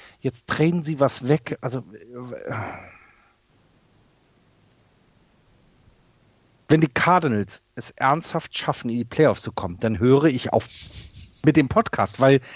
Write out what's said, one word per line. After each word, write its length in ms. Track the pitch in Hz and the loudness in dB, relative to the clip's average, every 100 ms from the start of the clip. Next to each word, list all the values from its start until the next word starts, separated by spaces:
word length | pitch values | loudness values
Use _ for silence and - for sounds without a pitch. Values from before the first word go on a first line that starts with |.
| - _ | -20 _
jetzt 280 | 131 - - | -8 -8 -8
traden 360 | - 156 175 | 0 0 0
sie 160 | 151 147 | -4 0
was 300 | 139 - 120 | 0 0 -2
weg. 280 | 156 - - | -2 -2 -8
Also, 180 | 127 127 | -8 -8
äh, 760 | 101 107 113 123 123 67 50 110 101 - - - _ _ _ _ _ _ _ _ _ _ _ _ _ _ _ _ _ _ _ _ _ _ _ _ _ _ _ _ _ _ _ _ _ _ _ _ - | -12 -20 -18 -16 -14 -12 -10 -10 -10 -14 -20 -20 _ _ _ _ _ _ _ _ _ _ _ _ _ _ _ _ _ _ _ _ _ _ _ _ _ _ _ _ _ _ _ _ _ _ _ _ 2
wenn 140 | 156 | 2
die 80 | 156 | 2
Cardinals 760 | - - 180 156 107 95 - _ - | 0 2 2 2 -2 -4 -10 _ -18
es 160 | - | -16
ernsthaft 680 | - 135 156 - 165 - - | -2 0 0 -2 -8 -6 -8
schaffen, 320 | - - 123 | -6 -4 -4
in 80 | 120 | -6
die 80 | 117 | -4
Playoffs 380 | - 147 98 | 2 2 2
zu 100 | - | -6
kommen, 240 | - 90 90 | -8 -8 -4
dann 180 | 113 101 | -4 0
höre 260 | 120 139 156 | 4 6 4
ich 260 | 127 - | 0 0
auf 160 | - - - - - - - - _ | -2 -2 -16 -16 -18 -20 -20 -20 _
mit 120 | 156 151 | 2 4
dem 140 | 135 | 2
Podcast, 500 | 214 - - 101 - | 2 0 -2 -2 2
weil 220 | 135 135 - | 4 4 2